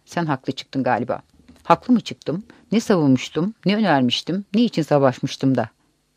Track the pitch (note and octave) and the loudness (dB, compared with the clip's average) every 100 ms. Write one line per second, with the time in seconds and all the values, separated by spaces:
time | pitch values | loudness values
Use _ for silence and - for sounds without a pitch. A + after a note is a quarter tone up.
0 | - - D#3+ C3+ - - - C3+ B2+ A2+ | -8 -6 -4 -4 -6 -10 -8 -4 -2 -2
1 | A#2+ G2 - _ _ - - E3+ - A#3 | -2 -8 -10 _ _ -6 0 2 2 0
2 | - - - E3 - - - G#3 - F#3 | 0 -10 -8 -8 -10 -16 -4 -2 2 2
3 | D3 B2+ - D3+ F#3 - F3+ G#3 G#3 C#3 | 4 2 0 -4 -6 -4 -2 0 2 2
4 | B2 - - F3+ G3+ G#3+ A#3+ - D3+ D3 | 2 -2 -4 -8 -2 0 0 0 0 2
5 | C3+ B2+ C3+ - C3+ B2 A#2 _ _ _ | 2 0 -8 -2 0 0 -4 _ _ _
6 | _ | _